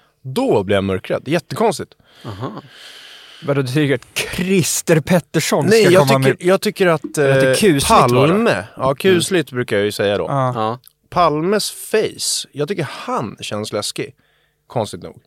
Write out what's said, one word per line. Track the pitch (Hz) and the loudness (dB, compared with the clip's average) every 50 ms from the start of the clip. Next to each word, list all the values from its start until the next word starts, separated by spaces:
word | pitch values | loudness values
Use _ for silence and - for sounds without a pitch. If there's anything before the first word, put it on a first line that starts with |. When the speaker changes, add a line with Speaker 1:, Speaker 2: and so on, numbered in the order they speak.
| _ _ _ _ | _ _ _ _
Speaker 1:
då | - 131 131 240 269 254 160 110 | -14 -8 -4 -2 0 2 2 0
blir | 95 95 101 | 2 2 0
jag | 98 95 | 0 2
mörkrädd. | 98 95 92 - - 175 - - 127 | 0 -2 -4 -4 -4 -6 -6 -4 -2
Jättekonstigt. | 160 175 - - 143 - 220 220 156 - 87 _ _ _ _ _ _ - - | -4 -4 -4 -4 -4 -2 0 0 0 -2 -8 _ _ _ _ _ _ -18 -14
Speaker 2:
Aha. | 123 101 90 123 160 214 165 - - - - - - - - - - - - - - - - - | -14 -12 -10 -10 -10 -12 -12 -18 -20 -20 -20 -20 -20 -20 -20 -20 -20 -20 -20 -20 -20 -20 -12 -6
Speaker 3:
Vadå, | 139 143 139 | -4 -2 -2
du | 135 123 | -2 -2
tycker | 123 151 151 135 135 | 0 0 0 0 0
att | 123 - _ - - - - - | -2 -4 _ -8 -8 -8 -6 -6
Christer | - 180 185 196 190 147 - - - - - 170 160 | -6 -2 0 0 0 0 0 -2 -4 0 2 2 2
Pettersson | - - 185 170 - _ - 165 - - 226 170 139 | 2 2 0 0 0 _ -4 -4 -2 0 -2 0 2
Speaker 1:
Nej, | 180 214 226 208 | 4 4 6 6
Speaker 3:
ska | 185 | 6
Speaker 1:
jag | 175 185 143 131 | 6 6 6 4
Speaker 3:
komma | 135 135 135 | 2 2 2
Speaker 1:
tycker, | 135 127 - 175 | 2 0 2 2
Speaker 3:
med | 180 | 0
Speaker 1:
jag | 190 190 | 2 2
tycker | - 214 - - 196 | 0 -2 0 2 2
att, | 180 160 151 - | 2 2 0 -2
Speaker 3:
Att | - - | -6 -2
det | - 143 135 | 0 2 2
är | 135 135 135 131 | 4 4 4 2
Speaker 1:
eh, | 131 | 2
Speaker 3:
kusligt, | 127 220 202 151 139 - - | 4 4 4 4 2 2 4
var | 226 196 143 120 | 4 4 4 4
det? | 123 | 4
Speaker 1:
Palme, | 127 135 151 180 214 233 214 135 92 95 - - | 4 4 4 2 2 2 0 0 -2 -4 -8 -8
ja, | - 123 135 143 | -4 -2 -2 -2
kusligt | - - 190 185 170 147 - 190 175 143 - | 0 2 2 2 2 2 0 0 0 0 -2
Speaker 2:
Mm. | 131 123 | -4 -6
Speaker 1:
brukar | 123 - 113 | -4 0 0
jag | 101 101 | 0 0
ju | 104 | 0
säga | 101 - 107 101 101 92 | 0 0 0 0 0 0
då. | 82 - | -2 -2
Speaker 3:
Ja. | 143 139 131 127 123 | -2 0 0 -2 -2
Speaker 2:
Ja. | 117 107 110 117 127 _ _ _ _ _ - | -2 -2 -2 -4 -6 _ _ _ _ _ -6
Speaker 1:
Palmes | - 180 175 160 147 151 160 185 214 202 - - | 0 2 2 2 2 0 0 0 0 -2 -2 -4
face, | - - - - - 220 190 - - - - - - - - - | -10 -12 -10 -4 -2 -2 -2 -2 -6 -6 -6 -6 -6 -6 -8 -10
jag | - 135 147 147 | -6 -6 -6 -6
tycker | 202 175 147 120 | -4 -6 -6 -8
han | - - - - 254 220 131 98 - - | -8 -12 -8 -6 -6 -6 -6 -8 -10 -12
känns | 104 - 110 104 107 - | -12 -10 -8 -8 -8 -6
läskig. | 110 104 101 - - - 123 - - _ _ _ _ _ _ _ _ _ _ | -6 -6 -6 -6 -6 -8 -10 -10 -12 _ _ _ _ _ _ _ _ _ _
Konstigt | - - 127 107 98 - 87 | -8 -4 -4 -4 -4 -6 -14
nog. | 92 82 - - _ | -16 -16 -18 -20 _